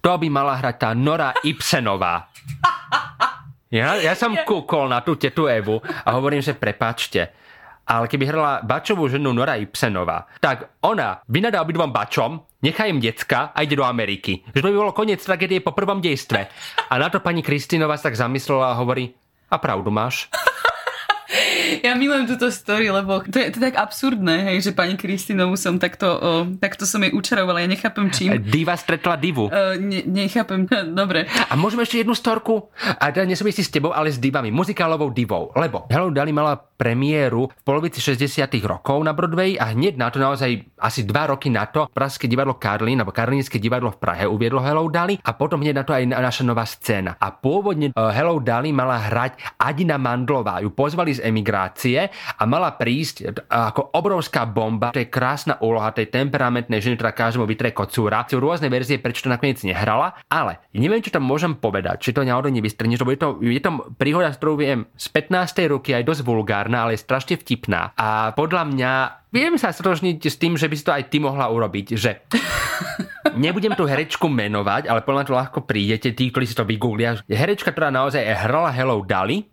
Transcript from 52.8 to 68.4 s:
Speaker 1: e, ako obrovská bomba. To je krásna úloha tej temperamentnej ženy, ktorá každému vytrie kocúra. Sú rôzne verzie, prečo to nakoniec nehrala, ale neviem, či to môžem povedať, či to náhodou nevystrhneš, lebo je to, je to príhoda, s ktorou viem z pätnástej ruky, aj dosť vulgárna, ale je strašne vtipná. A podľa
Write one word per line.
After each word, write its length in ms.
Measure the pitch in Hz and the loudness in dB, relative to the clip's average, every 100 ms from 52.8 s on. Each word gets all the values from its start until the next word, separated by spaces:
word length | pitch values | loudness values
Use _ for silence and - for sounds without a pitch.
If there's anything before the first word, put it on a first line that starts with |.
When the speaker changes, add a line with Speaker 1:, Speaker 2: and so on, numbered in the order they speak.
| 117 131 160 - - | -2 0 -4 -6 -10
Speaker 1:
e, 160 | 110 - | -10 -2
ako 480 | 117 110 123 - 160 | 0 2 0 0 0
obrovská 480 | 202 185 - - 120 | 0 -2 -2 -2 0
bomba. 480 | 107 110 113 120 | 0 0 0 0
To 80 | 127 | -2
je 80 | 117 | -2
krásna 480 | 135 127 143 - - | 0 0 0 -2 0
úloha 320 | 113 113 107 | 0 0 0
tej 240 | 113 107 | -2 -2
temperamentnej 640 | 123 139 139 123 123 120 110 | 0 0 0 0 0 0 0
ženy, 160 | 110 | 0
ktorá 160 | 117 113 | 0 -2
každému 320 | - 117 120 | 0 0 2
vytrie 320 | 107 107 120 | 0 0 -2
kocúra. 480 | 107 98 - 104 107 120 | -2 -2 0 0 0 0
Sú 80 | 127 | 0
rôzne 320 | 139 170 147 | 0 0 0
verzie, 320 | 127 127 135 | -2 0 -2
prečo 240 | 123 - 131 | -2 -4 -2
to 80 | |
nakoniec 240 | 120 139 120 95 | 0 0 0 -2
nehrala, 480 | 90 104 110 170 - - | 0 2 2 0 -4 -2
ale 320 | 156 120 85 _ | 0 0 -4 _
neviem, 320 | - 143 226 | 0 2 2
či 80 | - | 0
to 80 | 170 | 0
môžem 400 | 131 147 175 139 | 2 2 0 0
povedať, 480 | 110 98 90 90 - | 0 0 -2 -2 0
či 80 | |
to 80 | 123 | 0
náhodou 320 | 131 123 139 | 2 2 2
nevystrhneš, 480 | 127 107 - 113 120 | 0 -2 0 0 2
lebo 80 | 127 | 0
je 80 | 135 | 0
to, 100 | 156 101 | -2 0
je 160 | 117 127 | 0 2
to 120 | 185 147 - - | 0 -4 -8 -2
príhoda, 320 | 135 160 165 | 2 2 0
s 80 | 131 | 0
ktorou 240 | 151 151 | 0 2
viem 240 | 139 127 - | 0 0 -4
z 160 | - - | -12 -2
pätnástej 640 | 156 156 185 180 - 165 | -2 2 0 0 0 2
ruky, 160 | 139 - | 0 0
aj 160 | 123 120 | 0 0
dosť 160 | 151 | 0
vulgárna, 640 | 120 113 107 101 104 120 117 | 0 0 2 0 0 0 0
ale 80 | |
je 80 | 107 | -2
strašne 320 | - 131 - | -2 -2 0
vtipná. 560 | 170 - 120 - 87 90 - | -6 -2 -4 0 0 0 -2
A 320 | 110 110 110 | 0 2 0
podľa 240 | 110 | 0